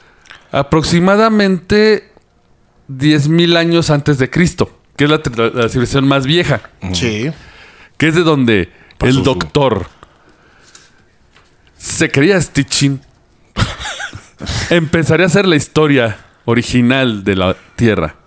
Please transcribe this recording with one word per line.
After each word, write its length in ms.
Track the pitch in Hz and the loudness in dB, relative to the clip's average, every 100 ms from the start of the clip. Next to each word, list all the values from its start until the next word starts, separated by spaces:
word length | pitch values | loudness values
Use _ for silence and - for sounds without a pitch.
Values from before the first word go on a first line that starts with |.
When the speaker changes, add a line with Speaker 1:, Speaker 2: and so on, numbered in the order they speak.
| _ _ - - _ | _ _ -20 -20 _
Speaker 1:
aproximadamente 1600 | - 139 160 147 170 180 202 226 214 202 185 - 208 214 208 - _ _ _ _ _ _ _ - | -4 0 0 2 2 2 4 2 2 2 0 0 2 2 0 -4 _ _ _ _ _ _ _ -16
diez 400 | 131 147 151 143 | -2 2 2 2
mil 300 | 165 170 170 | 2 2 2
años 320 | 165 170 156 | 2 0 2
antes 280 | 147 143 139 | 0 0 0
de 120 | 131 | 0
Cristo, 420 | 156 175 - 107 - _ - | 0 0 0 -4 -6 _ -2
que 100 | 147 | 0
es 40 | |
la, 120 | 156 151 113 | 0 -2 -2
la, 140 | 113 127 | -2 0
la 60 | 113 | -2
civilización 380 | 131 120 139 135 | -2 -2 0 2
más 180 | 139 131 | 0 0
vieja. 360 | 165 170 120 - - | 0 0 -4 -6 -14
Speaker 2:
Ujú. 140 | 92 92 | -8 -4
Speaker 3:
Sí. 360 | 127 107 131 160 - - - - - - | -4 -4 -6 -8 -16 -20 -20 -20 -16 -4
Speaker 1:
Que 100 | 156 | 0
es 60 | 160 | 2
de 80 | |
donde 480 | 165 147 120 104 85 - - - | 2 2 2 2 0 -8 -20 -4
Speaker 2:
Pazuzu. 220 | 120 135 | 0 2
Speaker 1:
el 40 | |
doctor 640 | 120 127 170 151 135 101 - - - _ _ _ _ _ _ - - _ _ _ _ _ _ _ _ - | 0 -2 -2 0 0 0 -6 -16 -20 _ _ _ _ _ _ -20 -20 _ _ _ _ _ _ _ _ -12
se 320 | - - 160 | -4 -2 0
creía 280 | - 156 196 | 2 2 2
Stitchin 600 | - - 135 - 139 135 - _ _ _ _ - | 0 -4 -2 0 0 -2 -10 _ _ _ _ -6
<laughs> 1120 | - - - - - - - - - - - | -6 -6 -12 -12 -12 -14 -20 -16 -10 -6 -2
empezaría 560 | 170 156 170 160 160 185 | -2 -2 -2 0 0 2
a 20 | |
hacer 200 | 180 190 | 2 2
la 80 | 156 | 0
historia 640 | - - 156 139 117 104 - _ - | 0 0 2 2 0 -4 -16 _ -4
original 800 | 117 117 123 120 135 131 104 | -2 0 0 2 2 0 -2
de 120 | 98 95 | -2 0
la 200 | 92 - - - | 0 -2 -8 -2
Tierra. 400 | 117 95 78 - | 0 0 -4 -8